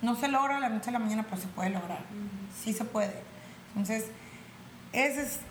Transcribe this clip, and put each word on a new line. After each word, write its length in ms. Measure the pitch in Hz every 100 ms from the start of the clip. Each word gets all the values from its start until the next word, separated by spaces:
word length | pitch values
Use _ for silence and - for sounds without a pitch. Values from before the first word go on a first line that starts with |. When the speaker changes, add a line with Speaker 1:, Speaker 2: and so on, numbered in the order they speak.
Speaker 1:
No 120 | 226 233
se 120 | 277
logra 280 | 277 269 277
de 60 |
la 80 | 254
noche 200 | 220 233
a 40 |
la 60 | 240
mañana, 240 | 214 214 214
pero 140 | 185
se 60 | 185
puede 240 | - 185
lograr. 300 | 190 175 170 -
Speaker 2:
Ujú. 500 | 208 202 - - -
Speaker 1:
Sí 80 | -
se 120 | 220 226
puede. 300 | 220 202 - - - - - -
Entonces, 360 | 208 196 220 220 - - - - - - - -
ese 280 | - 277 277
es 180 | 269 - -